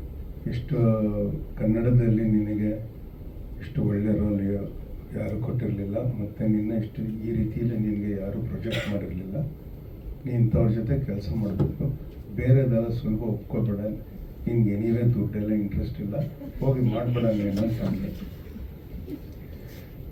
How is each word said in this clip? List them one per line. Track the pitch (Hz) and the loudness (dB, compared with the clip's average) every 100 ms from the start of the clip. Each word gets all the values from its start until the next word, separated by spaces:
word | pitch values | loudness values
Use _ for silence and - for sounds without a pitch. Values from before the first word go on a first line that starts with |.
| - - - - - | -10 -10 -10 -8 -4
"ಇಷ್ಟು | 120 - 120 117 110 107 104 101 104 - - | -4 0 4 4 4 2 2 0 -2 -6 0
ಕನ್ನಡದಲ್ಲಿ | 110 110 117 120 113 107 | 2 4 6 6 6 6
ನಿನಗೆ | 110 107 104 104 107 110 - - - - - - - - | 6 4 4 2 0 0 -6 -12 -14 -12 -12 -12 -10 -10
ಇಷ್ಟು | - - | -6 0
ಒಳ್ಳೆ | 104 101 107 101 | 2 2 2 4
ರೋಲ್ | 104 101 | 4 2
ಯಾ-, | 98 101 - - - - - 107 | 2 0 -2 -8 -10 -10 -8 -6
ಯಾರು | 101 104 | -4 -2
ಕೊಟ್ಟಿರ್ಲಿಲ್ಲ, | 123 127 107 101 98 101 | -2 0 0 0 -2 0
ಮತ್ತೆ | 127 104 101 - 110 | 0 -2 -4 0 2
ನಿನ್ನ | 107 107 | 4 2
ಇಷ್ಟು | 110 107 - | 0 -2 -4
ಈ | 107 110 113 | -4 -4 -2
ರೀತಿಯಲ್ಲಿ | 113 107 117 117 110 | 0 0 0 0 2
ನಿನಗೆ | 107 104 104 98 | 0 0 -2 -2
ಯಾರು | 98 101 | -2 -4
ಪ್ರೊಜೆಕ್ಟ್ | - - 110 - 104 | -4 -4 -2 -2 -2
ಮಾಡಿರ್ಲಿಲ್ಲ. | 101 95 92 95 101 - - - - - - - - 131 | -2 -4 -6 -4 -4 -4 -6 -12 -14 -12 -12 -10 -8 -2
ನೀ | |
ಇಂಥವ್ರ | 120 107 - 107 | 4 6 6 4
ಜೊತೆ | 113 - 139 | 4 2 0
ಕೆಲ್ಸ | - 101 98 113 | 0 -2 -2 -2
ಮಾಡ್ಬೇಕು, | 101 92 - - - - - - - - | 0 2 0 0 -2 -2 -8 -12 -8 0
ಬೇರೆದೆಲ್ಲ | 123 131 123 113 113 | 6 6 6 4 2
ಸುಲಭ | - 110 107 | 0 0 0
ಒಪ್ಕೋಬೇಡ, | 113 101 - 113 104 101 107 107 - - - - - | 0 -4 -4 -2 0 0 -2 -6 -8 -12 -12 -6 0
ನಿನ್ಗೆ | 120 104 | 4 4
anyway | 101 113 117 123 | 4 2 4 4
ದುಡ್ಡೆಲ್ಲ | 104 98 107 104 | 4 2 0 0
ಇಂಟ್ರೆಸ್ಟ್ | 107 101 - - - | 0 0 -2 -2 -4
ಇಲ್ಲ, | 101 117 - - - - | -4 -4 -4 -6 -10 -2
ಹೋಗಿ | 131 127 | 0 4
ಮಾಡ್ಬೇಡ | 113 113 120 123 | 2 2 0 2
ನೀನು" | 113 104 101 | 2 2 2
ಅಂತ | 98 110 - | 2 2 0
ಅಂದೆ. | 95 92 98 - - - - - - - - - - - - - - - - - - - - | 0 -2 -4 -6 -10 -12 -12 -12 -10 -12 -12 -12 -10 -10 -12 -14 -14 -14 -14 -14 -14 -14 -14